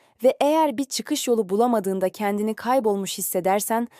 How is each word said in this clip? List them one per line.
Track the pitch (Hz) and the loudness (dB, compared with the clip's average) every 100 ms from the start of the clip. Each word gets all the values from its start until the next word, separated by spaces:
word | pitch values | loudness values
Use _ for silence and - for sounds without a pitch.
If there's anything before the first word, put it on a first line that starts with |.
| _ _ | _ _
Ve | 254 - | 0 2
eğer | 285 311 311 220 | 2 2 2 0
bir | 269 | -4
çıkış | - - 294 - | -6 -4 -4 0
yolu | 226 185 | 0 2
bulamadığında | 202 247 226 190 190 185 | 2 2 2 0 -2 -2
kendini | 185 202 202 214 | -2 -2 -2 -2
kaybolmuş | 214 233 262 214 202 190 - | -4 0 2 2 0 -4 -6
hissedersen, | 185 185 180 202 - 226 240 | -4 -2 2 0 0 -2 -4